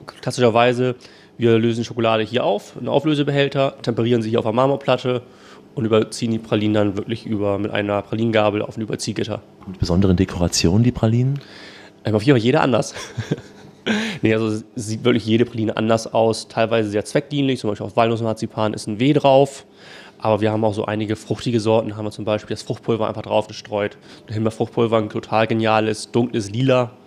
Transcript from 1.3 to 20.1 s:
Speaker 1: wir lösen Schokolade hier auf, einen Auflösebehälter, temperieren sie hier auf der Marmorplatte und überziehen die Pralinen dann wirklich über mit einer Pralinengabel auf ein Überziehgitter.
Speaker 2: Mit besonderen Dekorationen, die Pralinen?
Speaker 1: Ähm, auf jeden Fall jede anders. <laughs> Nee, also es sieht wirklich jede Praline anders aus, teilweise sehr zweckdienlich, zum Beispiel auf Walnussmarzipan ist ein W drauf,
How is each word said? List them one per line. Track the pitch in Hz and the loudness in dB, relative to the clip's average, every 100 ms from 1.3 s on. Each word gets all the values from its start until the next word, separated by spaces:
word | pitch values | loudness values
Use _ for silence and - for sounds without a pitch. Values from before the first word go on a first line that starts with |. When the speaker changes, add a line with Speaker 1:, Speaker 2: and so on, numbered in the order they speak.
| - | -2
Speaker 1:
wir | 117 113 | 2 4
lösen | 117 113 113 | 2 0 -4
Schokolade | 117 113 113 | -2 0 2
hier | 110 117 | 0 -2
auf, | 143 202 - - | 0 -2 -6 -10
einen | 120 | -2
Auflösebehälter, | 131 151 147 143 143 139 143 135 - | 0 0 0 0 0 0 0 -2 -2
temperieren | - 117 117 120 | -4 0 2 2
sie | 110 | 2
hier | 113 | 0
auf | 110 | 0
der | |
Marmorplatte | 113 135 139 - 127 127 123 120 - - - - | 2 2 0 0 0 0 -4 -6 -16 -20 -20 -14
und | - 110 | -6 2
überziehen | 110 - - 120 | 2 2 -2 -2
die | 113 | -2
Pralinen | 110 110 107 | -2 0 2
dann | 107 104 95 | 2 2 -2
wirklich | 104 110 - | -6 -8 -6
über | 107 101 101 | -4 -2 -2
mit | 104 | -2
einer | 104 104 101 | -4 -2 -2
Pralinengabel | 98 110 113 107 107 104 | -2 -2 0 2 2 0
auf | 107 - | -4 -6
ein | |
Überziehgitter. | 110 - - 104 107 107 - - - | -6 -6 -6 -4 -6 -8 -12 -20 -16
Speaker 2:
Mit | 92 | -6
besonderen | - 87 98 90 | 0 4 4 4
Dekorationen, | 95 - 85 - 85 98 | 2 0 -2 2 2 4
die | 120 | 2
Pralinen? | 120 113 117 127 139 - - - - - - | 2 0 2 0 -2 -8 -20 -20 -20 -20 -10
Speaker 1:
Ähm, | - 107 | -2 0
auf | |
jeden | 110 131 | 4 4
Fall | |
jede | 110 151 | 4 2
anders. | 143 120 147 - | 4 2 0 -8
<laughs> | - - - - - - - - - 214 220 170 | -12 -10 -6 -8 -8 -20 -20 -10 -4 -2 -4 -2
Nee, | 110 110 | 0 2
also | 110 | 0
es | 107 - - | -4 -8 -10
sieht | 107 110 | -8 -2
wirklich | 123 120 107 | 0 2 2
jede | 113 - | 2 2
Praline | 113 110 104 | 0 -4 -2
anders | 110 113 - | 0 0 0
aus, | 117 113 110 - | 0 2 0 -4
teilweise | - 113 113 107 | -2 0 0 0
sehr | 104 - | -2 -2
zweckdienlich, | 160 - 147 139 127 | -2 -2 -2 0 0
zum | 110 | -4
Beispiel | 104 104 | -6 -2
auf | 120 | 0
Walnussmarzipan | 117 113 113 110 110 - 107 | 2 2 -2 -4 -6 -2 -2
ist | 107 - | -2 -6
ein | 104 | 0
W | 131 | 2
drauf, | 151 139 135 139 - - - - - - | 4 6 6 4 0 -20 -20 -20 -20 -20